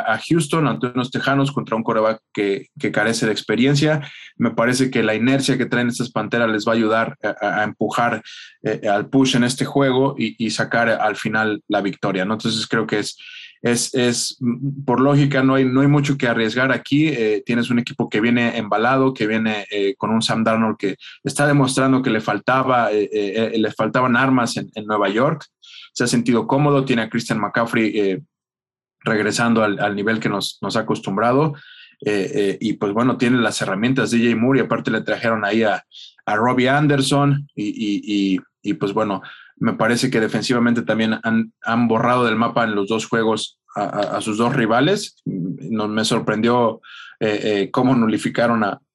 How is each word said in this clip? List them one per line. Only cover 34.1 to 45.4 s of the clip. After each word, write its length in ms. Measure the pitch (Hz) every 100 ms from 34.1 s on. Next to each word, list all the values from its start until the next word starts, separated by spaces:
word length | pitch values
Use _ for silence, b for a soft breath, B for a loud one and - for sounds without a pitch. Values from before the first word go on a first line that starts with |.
| 117
J 180 | 117 110
Moore 220 | 123 135
y 40 |
aparte 260 | 110 117 113
le 120 | 110
trajeron 420 | - 104 117 110
ahí 200 | 101 110
a, 200 | 110 92 - B B B -
a 100 | 104
Robbie 320 | 120 127 123
Anderson 760 | 143 151 143 135 139 143 143 -
y, 120 | - 104
y, 360 | - 107 101 107
y, 340 | 104 98 92 - _
y 100 | 104 92
pues 180 | 101
bueno, 280 | 101 107 95 B B B -
me 160 | 113
parece 360 | 95 113 120 127
que 120 | 120
defensivamente 600 | 107 110 107 120 120 117
también 360 | - 110 110 110
han, 280 | 117 113 113 -
han 280 | 113 117 120
borrado 340 | 113 120 123
del 140 | 120 110
mapa 260 | 117 120
en 100 | 113
los 140 | 104 101
dos 180 | 110 -
juegos 540 | 117 110 107 - - _ -
a, 80 |
a, 340 | 101 104 101 98
a 40 |
sus 160 | 110 107
dos 180 | 120 127
rivales. 640 | 110 117 151 208 - - -
No, 640 | 95